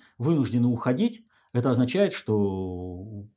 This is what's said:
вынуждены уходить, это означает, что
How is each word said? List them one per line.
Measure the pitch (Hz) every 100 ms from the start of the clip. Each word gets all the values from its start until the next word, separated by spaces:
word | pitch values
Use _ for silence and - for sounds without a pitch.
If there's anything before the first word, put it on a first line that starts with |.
| - -
вынуждены | 127 165 120 120 120
уходить, | 117 135 127 233 - - _ _
это | 123 131
означает, | 120 123 185 202
что | - - 107 101 95 92 90 90 90 104 101 104